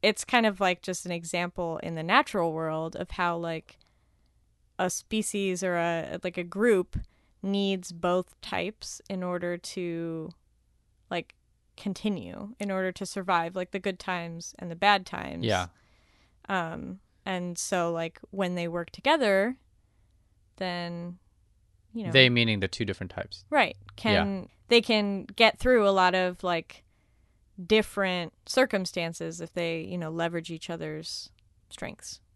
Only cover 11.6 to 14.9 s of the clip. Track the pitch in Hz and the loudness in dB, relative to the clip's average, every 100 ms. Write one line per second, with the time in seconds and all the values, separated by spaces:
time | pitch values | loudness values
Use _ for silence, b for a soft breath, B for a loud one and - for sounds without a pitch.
11.6 | _ - - 185 220 190 87 - 202 233 | _ -10 -8 -4 -2 -4 -6 -12 -12 -10
12.6 | 202 190 185 180 190 - 185 175 165 190 | -4 -2 -2 -4 -8 -8 0 0 0 -4
13.6 | 180 202 190 185 - 180 170 165 - - | -4 -4 -4 -4 -4 -6 -6 -10 -12 -12
14.6 | 180 165 202 | -10 0 4